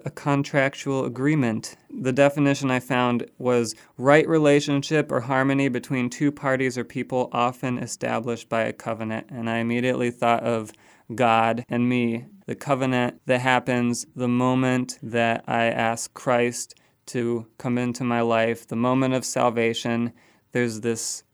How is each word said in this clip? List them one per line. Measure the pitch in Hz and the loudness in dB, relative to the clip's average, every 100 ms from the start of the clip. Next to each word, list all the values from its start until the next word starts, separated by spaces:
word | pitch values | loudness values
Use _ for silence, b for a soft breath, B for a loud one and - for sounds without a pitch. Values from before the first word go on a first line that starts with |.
a | 147 | -4
contractual | - 147 139 139 147 135 - 143 135 | -6 0 0 0 0 0 -2 -4 -4
agreement. | 123 120 139 156 120 110 - - - | -4 -2 0 2 0 -2 -6 -16 -16
The | - 131 | -6 -2
definition | 127 143 147 143 139 139 | 2 4 4 2 2 0
I | 127 | -2
found | - 127 123 120 - - | 0 0 2 0 -4 -6
was | 127 123 117 - b b | 0 2 0 -4 b b
right | 127 151 151 | 4 6 6
relationship | 160 147 147 147 143 139 156 147 | 4 6 4 4 -2 0 0 0
or | 135 | -2
harmony | 120 131 135 139 139 | 0 2 2 2 0
between | 123 - 131 120 | -2 -4 -4 -4
two | - 147 | -2 -2
parties | 143 143 131 131 120 | -2 -2 0 0 -4
or | |
people | 117 127 120 127 123 | -6 -8 -4 -2 -2
often | 123 120 127 131 120 | 0 0 -2 -4 -4
established | - - 123 117 120 113 - | -6 -6 -4 -4 -4 -6 -4
by | 113 | -2
a | 113 | -2
covenant. | 113 120 110 110 113 - | -4 -8 -6 -6 -8 -8
And | 123 113 | -8 -4
I | 117 | -2
immediately | 117 120 127 127 123 | -2 0 0 0 -2
thought | 120 120 117 | 0 2 2
of | 117 113 107 - b b b 117 | 2 -2 -4 -12 b b b 0
God | 120 113 113 117 - | 4 4 4 0 -2
and | 120 123 | -2 0
me, | 123 120 117 135 - - | 2 0 -2 -8 -16 -12
the | |
covenant | - - 135 131 127 123 - - | -8 -2 -2 0 0 0 -2 -2
that | 123 | 0
happens | 131 127 123 123 120 117 - | 2 2 2 0 0 -2 -8
the | 131 123 | -6 -2
moment | 123 127 131 131 127 123 - | 0 2 2 2 0 -4 -10
that | 120 117 117 113 - | -6 0 0 0 -2
I | 117 | 0
ask | 117 117 117 117 - | 0 0 0 -2 -8
Christ | - 139 120 120 120 - - _ _ - | -8 0 2 2 -2 -10 -16 _ _ -10
to | 127 117 117 113 - | -4 -2 -4 -6 -8
come | 131 123 | -4 -2
into | 123 120 | -2 -4
my | 123 120 | -2 0
life, | 117 113 113 113 - | 2 2 2 -2 -6
the | 117 | -2
moment | 123 131 131 | 0 2 2
of | 131 | 0
salvation, | 113 131 123 113 113 117 120 117 120 - b b b | -2 0 2 2 0 0 -2 -2 -2 -6 b b b
there's | 123 120 110 | -2 -2 -2
this | 117 110 - - - | -4 -4 -6 -10 -14